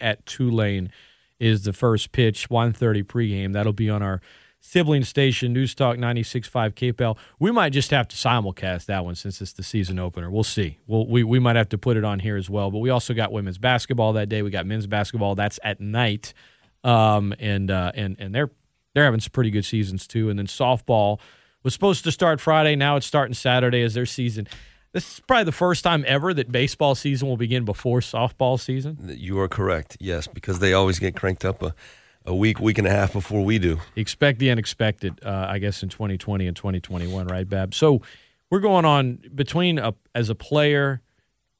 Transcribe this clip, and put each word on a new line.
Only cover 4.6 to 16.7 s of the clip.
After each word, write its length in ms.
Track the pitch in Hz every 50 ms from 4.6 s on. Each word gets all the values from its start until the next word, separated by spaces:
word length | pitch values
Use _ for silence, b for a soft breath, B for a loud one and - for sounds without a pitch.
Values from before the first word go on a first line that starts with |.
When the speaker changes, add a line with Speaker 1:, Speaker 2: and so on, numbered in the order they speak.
| _
Speaker 1:
sibling 380 | - - 175 170 151 151 139 123
station, 480 | - - 143 139 135 117 - 127 123
News 240 | 120 127 135 120 -
Talk 220 | - 139 120 120 123
ninety-six 500 | 120 120 120 117 113 - - 127 110 -
five 260 | - 127 113 107 101
K 200 | - 127 123 113
P 100 | - 123
L. 140 | 113 107 B B B B B
We 140 | 151 208
might 200 | 240 233 185 147
just 200 | 135 143 131 -
have 160 | 151 135 117 -
to 80 | -
simulcast 720 | - - 123 120 120 104 95 92 - - 95 90 87 -
that 180 | - 101 95 87
one 120 | 87 87
since 260 | - - 101 92 -
it's 100 | 98 -
the 120 | - - 92
season 360 | - - 107 95 87 92 90
opener. 320 | 90 90 - 90 85 87
We'll 140 | 98 110 110
see. 340 | - - 110 98 78 71 - _ -
We'll, 180 | 110 113 110
we, 180 | 117 117 120 117
we 160 | 110 120 127
might 180 | 123 120 117 117
have 100 | 110 -
to 80 | - 101
put 200 | - 127 120 110
it 80 | 107
on 140 | 107 101 95
here 180 | 90 107 104 98
as 120 | 92 95
well. 220 | 101 104 98 98
But 80 | 98 107
we 100 | 117 127
also 240 | 127 123 - - 120
got 200 | 113 110 95 110
women's 240 | 107 101 95 90 92
basketball 560 | 117 127 127 123 - - 135 117 110 110 107
that 160 | 110 104 101
day. 120 | 107 107
We 100 | 104 101
got 140 | 98 92 82
men's 220 | 95 107 110 104 101
basketball. 480 | 107 104 101 - - 110 101 101 101
That's 240 | 98 104 104 - - -
at 180 | 107 101 -
night. 520 | 104 104 107 117 123 110 101 - - - - b b b b b b b